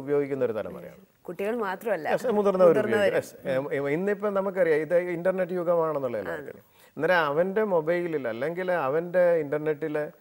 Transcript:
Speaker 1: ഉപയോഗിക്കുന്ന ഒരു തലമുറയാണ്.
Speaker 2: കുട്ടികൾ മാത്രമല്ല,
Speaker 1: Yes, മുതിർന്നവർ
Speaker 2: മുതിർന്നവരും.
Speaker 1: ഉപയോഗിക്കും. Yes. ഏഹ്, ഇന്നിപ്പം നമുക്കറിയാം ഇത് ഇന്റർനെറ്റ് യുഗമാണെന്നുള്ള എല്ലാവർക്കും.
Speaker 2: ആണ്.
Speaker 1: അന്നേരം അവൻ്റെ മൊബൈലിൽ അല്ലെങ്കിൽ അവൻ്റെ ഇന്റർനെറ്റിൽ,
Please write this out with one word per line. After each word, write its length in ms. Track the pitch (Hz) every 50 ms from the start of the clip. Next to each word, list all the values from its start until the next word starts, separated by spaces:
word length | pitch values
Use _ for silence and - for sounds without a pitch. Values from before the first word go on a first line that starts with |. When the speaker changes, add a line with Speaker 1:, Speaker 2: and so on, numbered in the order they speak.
| 135
Speaker 1:
ഉപയോഗിക്കുന്ന 420 | 139 143 143 143 135 139 131 127
ഒരു 80 | 117 107 107
തലമുറയാണ്. 440 | 92 90 87 90 85 85 - - - _ _ _ -
Speaker 2:
കുട്ടികൾ 280 | - 175 170 196 208 240 240 214
മാത്രമല്ല, 420 | 190 185 190 202 226 196 165 147 127 -
Speaker 1:
Yes, 100 | 160 226 254 208
മുതിർന്നവർ 380 | 208 196 202 190 185 185 170 160
Speaker 2:
മുതിർന്നവരും. 420 | 214 214 214 220 208 202 185 165
Speaker 1:
ഉപയോഗിക്കും. 480 | 160 - - - - - 147 131 131 139 143
Yes. 20 | 156
ഏഹ്, 120 | 139 143 139 147
ഇന്നിപ്പം 360 | 170 190 208 208 185 202 208 196 196
നമുക്കറിയാം 400 | 190 202 180 190 175 165 151 151 156
ഇത് 120 | 151 180 170 180 180 175
ഇന്റർനെറ്റ് 400 | 165 175 190 185 190 185 170 185 175
യുഗമാണെന്നുള്ള 560 | 170 170 175 170 160 160 151 139 135 123 117 107 98
എല്ലാവർക്കും. 380 | 90 82 - 135 - - -
Speaker 2:
ആണ്. 20 | - _ _ _ - - -
Speaker 1:
അന്നേരം 240 | 139 151 170 185 170 156 143
അവൻ്റെ 340 | 143 156 180 190 190 214 214 208 185
മൊബൈലിൽ 500 | 165 151 160 175 175 175 170 156 143 127 117 110
അല്ലെങ്കിൽ 360 | 117 135 160 170 180 185 180 180 170 139
അവൻ്റെ 380 | 131 143 165 175 175 170 180 180 175 170 165 151
ഇന്റർനെറ്റിൽ, 540 | 139 147 151 151 156 156 143 156 156 151 151 147 - - -